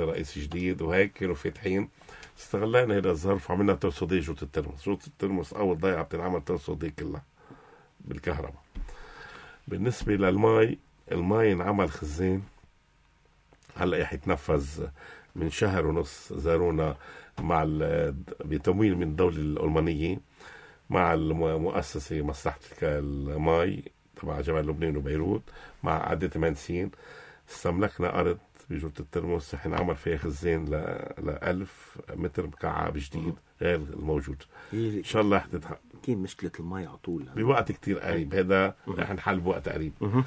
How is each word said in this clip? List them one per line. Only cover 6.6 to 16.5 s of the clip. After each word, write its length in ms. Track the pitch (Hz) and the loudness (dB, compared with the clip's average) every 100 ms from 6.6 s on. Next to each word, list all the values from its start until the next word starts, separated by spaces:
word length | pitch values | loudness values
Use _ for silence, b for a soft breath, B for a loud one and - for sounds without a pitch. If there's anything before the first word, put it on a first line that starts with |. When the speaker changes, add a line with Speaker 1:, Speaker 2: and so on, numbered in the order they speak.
| - 76 82 | -4 -4 -4
Speaker 1:
كلها 320 | - 76 - - b b b b b b _ | -6 -8 -8 -12 b b b b b b _
بالكهرباء. 600 | 67 - 87 76 - - - - B B B B B B B B - | -12 -6 -4 -4 -6 -12 -12 -8 B B B B B B B B -8
بالنسبة 440 | 92 117 120 - | -2 0 0 0
للمي، 640 | 98 95 95 113 110 113 - - _ - | 4 4 6 6 8 6 2 -10 _ -4
المي 400 | 85 90 110 110 | 0 2 4 6
انعمل 380 | 87 92 104 85 | 4 2 2 2
خزان. 520 | - 76 76 92 95 101 - - _ _ _ _ _ _ _ _ _ - - | -2 -6 0 0 0 -4 -16 -20 _ _ _ _ _ _ _ _ _ -20 -2
هلا 260 | 90 85 | 0 2
رح 100 | 80 | 0
يتنفذ 760 | 71 - 82 - 76 69 76 69 B B B B - | -2 0 0 2 0 0 -6 -10 B B B B -4
من 140 | 80 | -4
شهر 360 | - 104 92 78 | 0 2 2 2
ونص. 460 | 82 73 - - | 0 -2 -8 -10
زارونا 640 | - 80 | -2 2